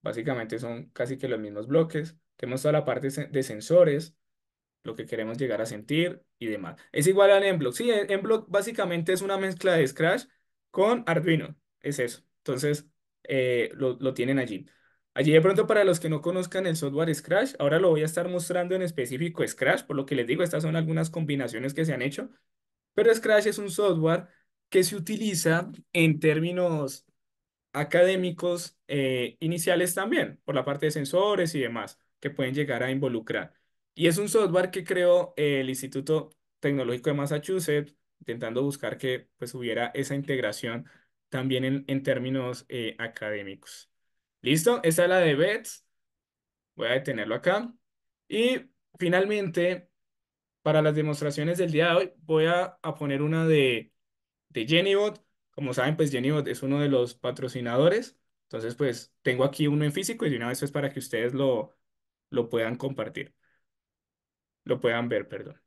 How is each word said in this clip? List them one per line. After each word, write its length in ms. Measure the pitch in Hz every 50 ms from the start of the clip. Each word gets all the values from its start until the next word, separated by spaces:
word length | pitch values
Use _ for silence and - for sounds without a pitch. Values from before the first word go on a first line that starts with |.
Básicamente 560 | - - 110 117 113 139 131 120 113 110 113 113
son 320 | 127 117 117 117 - -
casi 260 | _ - 123 123 135
que 120 | 127 - 127
los 120 | 120 107
mismos 260 | 107 104 104 104 113
bloques. 480 | 131 143 160 165 160 - 151 151 165 - _ _ _ _
Tenemos 240 | - - 120 127 131
toda 120 | - 151
la 120 | 151 151 147
parte 260 | 135 120 127 143 139
se-, 180 | 139 156 147 -
de 140 | - 135
sensores, 720 | 131 - 110 107 107 - 160 180 175 156 139 151 160 - _ _ _ _ _ _ _ _ _ _ _ _ _ _
lo 120 | _ 113 110
que 120 | - 110
queremos 320 | - 120 113 110 110 117 120
llegar 240 | 135 123 107 104
a 40 | 113
sentir 560 | 117 113 104 104 - 147 156 170 180 - - _ _ _ _
y 100 | 120 113
demás. 280 | 107 98 - 85 - - - _
Es 140 | - - 147
igual 240 | 185 190 202 196 196
a 100 | 202 196
Nblock. 320 | 202 196 185 160 139 123
Sí, 180 | 123 - 233 240
Nblock 600 | 226 208 202 196 196 196 190 214 226 214 220 -
básicamente 640 | 175 202 196 226 233 220 196 175 175 170 165 180 185
es 80 | 175
una 160 | 190 196 196 190
mezcla 340 | 196 190 180 170 - 190
de 160 | 175 165 143 131
Scratch 380 | - - 160 165 196 262 - _ _ _ _ _ _ _ _ _
con 340 | - 185 196 220 240 240 233
Arduino. 500 | - 165 165 156 165 165 156 101 - - _ _ _ _ _
Es 200 | - 143 139 -
eso. 220 | 123 120 - - _ _ _ _
Entonces, 480 | _ - 131 131 147 147 147 147 - _ _ _ _ _ _ _
eh, 480 | _ - 139 135 127 127 123 120 113 - -
lo, 220 | - 135 131 123 123
lo 140 | 135 131
tienen 260 | 127 - 127 131 143 135
allí. 280 | 123 113 104 90 - - _ _ _ _ _ _ _ _ _
Allí 160 | - 139 151
de 100 | 156 160
pronto 280 | 160 190 196 208 214 170
para 160 | 220 208 202
los 160 | 190 170 170
que 80 | - 160
no 120 | 156 143
conozcan 460 | 147 170 180 185 180 170 - 190 190
el 80 | 180 160
software 400 | 160 156 139 139 147 165 165 151
Scratch, 400 | 151 - - 170 202 254 269 - -
ahora 180 | 143 143 151 165
lo 120 | 190 180
voy 120 | 160 156
a 20 | 151
estar 220 | 160 160 175 175 175
mostrando 460 | 180 180 170 - 175 180 175 180 185
en 80 | 185
específico 640 | 185 170 165 - 123 123 131 135 170 170 165 - 131
Scratch, 380 | 107 - - 131 139 185 269 -
por 100 | - 151
lo 100 | 143 139
que 120 | - 147
les 100 | 127 117
digo, 160 | 113 143 165
estas 220 | 180 165 170 156 160
son 100 | 160 160
algunas 340 | 165 160 160 160 160 160 160
combinaciones 640 | - 170 160 147 143 139 127 - 110 110 127 139
que 120 | 139 156 160
se 100 | 160 135
han 80 | 123
hecho, 280 | 123 143 - - 254 - - _ _ _ _ _ _ _ _ _ _ _ _
pero 200 | - 220 233 226
Scratch 320 | 226 - 220 214 208 202
es 120 | 220 202 208
un 120 | 208 196
software 560 | 165 - 208 196 175 160 156 160 165 180 180 - _ _ _ _ _ _ _ _
que 140 | - 190
se 140 | 185 180 208
utiliza 720 | 202 165 220 214 220 226 214 185 160 - 165 160 170 180 - - - - _
en 260 | - 175 165 160 147 151
términos 880 | - 156 151 160 165 175 180 180 180 175 160 151 143 131 - - _ _ _ _ _ _ _ _ _ _ _ _ _ _
académicos, 1040 | - 147 151 151 - 175 175 185 190 185 180 180 170 - 170 175 175 170 170 - _ _ _ -
eh, 480 | 143 143 135 131 131 127 123 - - _
iniciales 560 | 160 160 170 175 165 - 175 170 180 175 180
también, 460 | 196 190 220 359 311 - - - _ _
por 120 | - 147
la 80 | 131 127
parte 220 | 143 143 143 160
de 40 | 156
sensores 640 | 151 156 139 135 - 180 196 208 208 190 175 160 160
y 60 | 147
demás, 400 | 131 117 117 113 101 98 - _ _ _ _ _
que 120 | - 143
pueden 240 | 147 - 135 127 131
llegar 280 | 147 147 139 123 117
a 80 | 123 127
involucrar. 640 | 135 135 139 131 120 113 113 - 113 104 85 - _ _ _ _ _ _ _ _ _
Y 140 | - 170 170
es 100 | 165 196
un 100 | 208 208
software 440 | - 226 208 180 165 185 185 185
que 100 | - 190
creó, 500 | 165 - 190 180 180 175 175 180 175 - -
eh, 240 | - 151 147 139 135
el 80 | 131 131
Instituto 600 | 131 131 - - - 135 139 151 156 156 147 - _ _ _ _ _ _
Tecnológico 520 | - 143 143 135 127 120 123 123 120 156
de 40 | 143
Massachusetts, 800 | 143 143 147 156 147 151 190 190 185 165 156 147 147 147 147 _ _ _ _ _ _ -
intentando 380 | - 117 120 123 110 117 127
buscar 340 | 139 143 139 - - 107 107
que, 320 | - 131 131 127 127 131 _ _
pues, 180 | _ 120 123 -
hubiera 340 | 127 123 117 110 117 120 120
esa 260 | - 139 139 - 151
integración 760 | 139 139 151 139 127 117 104 104 - - 117 117 123 - - - _ _ _ _ _ _ _
también 360 | - 131 127 135 131 127 127
en, 200 | 131 139 139 135 -
en 140 | 139 135
términos, 600 | 135 139 131 123 123 127 135 135 123 123 123 - - _
eh, 280 | - 123 113 107 - -
académicos. 920 | 117 113 - - 110 107 107 104 98 98 98 - _ - - - - _ _ _ _ _ _ _ _ _ _ _
¿Listo? 400 | - 120 147 160 160 233 247 240
Esta 200 | - 165 160 175 175
es 40 | 175
la 100 | 185 185
de 160 | 175 160 143
BETS. 520 | 135 165 202 214 220 226 - - - _ _ _ _ _ _ _ _ _ _ _ _ _ _ _ _ _ _ _
Voy 140 | - 110 117
a 40 |
detenerlo 420 | 123 135 135 151 127 113 104 104 110
acá. 380 | 123 - 175 190 214 240 240 - _ _ _ _ _ _ _ _ _ _ _
Y 420 | - 214 233 247 262 - - _ _ _ _ _ _ -
finalmente, 920 | 180 170 180 185 190 208 214 208 196 175 165 180 175 180 180 180 180 _ _ _ _ _ _ _ _ _ _ _ _ _ _ _
para 180 | _ 156 156 156
las 140 | 151 156 151
demostraciones 640 | 151 151 156 147 - 156 147 143 151 151 165 175 180
del 120 | 180 170
día 180 | 151 151 165 175
de 40 | 165
hoy, 160 | 180 196 185 - _
voy 280 | - - 160 156 156
a, 320 | 165 175 175 185 180 - _
a 120 | - 160 147
poner 260 | - 147 143 139 139
una 260 | 147 151 160 165 165
de, 460 | 160 156 147 135 131 120 110 107 _ _ _ _ _ _ _ _ _ _ _ _ _
de 180 | - 120 113
Genibot. 560 | 123 160 170 185 196 196 196 208 208 170 - _ _ _ _ _ _
Como 240 | _ - 143 127 123
saben, 220 | 127 123 143 156
pues, 140 | 165 160 139
Genibot 380 | 135 123 123 139 151 151 139 -
es 140 | 117 -
uno 180 | 139 135 139 143
de 80 | 147 143
los 260 | 139 127 123 120 -
patrocinadores. 1040 | _ - 123 120 - 135 120 - 127 120 117 120 131 151 175 196 226 254 - _ _ _ _ _ _ _
Entonces, 300 | _ - 113 113 117 120
pues, 400 | - 147 131 117 - - _ _ _
tengo 220 | _ 135 123 123 131
aquí 220 | 139 139 - 156
uno 180 | 147 143 151 151
en 80 | 147
físico 320 | 147 185 196 - 226 233 226
y 60 | 156
de 60 | 135
una 120 | 117 120 120
vez 140 | 123 -
es 80 | 147 135
para 200 | - 147 139 135
que 100 | - 135
ustedes 340 | 127 - - 110 117 123 127
lo, 420 | 131 139 135 123 110 - - _ _ _ _ _ _ _ _ _ _ _ _
lo 180 | - 120 117 117
puedan 280 | - 117 113 110 123
compartir. 580 | 123 135 135 135 - 110 107 - - 101 - _ _ _ _ _ _ _ _ _ _ _ _ _ _ _ _ _ _ _ _ _ _ _ _ _ _ _
Lo 160 | - 127 123
puedan 280 | - 120 117 120 120 120
ver, 200 | 117 101 101 -
perdón. 320 | 107 104 107 104 - _ _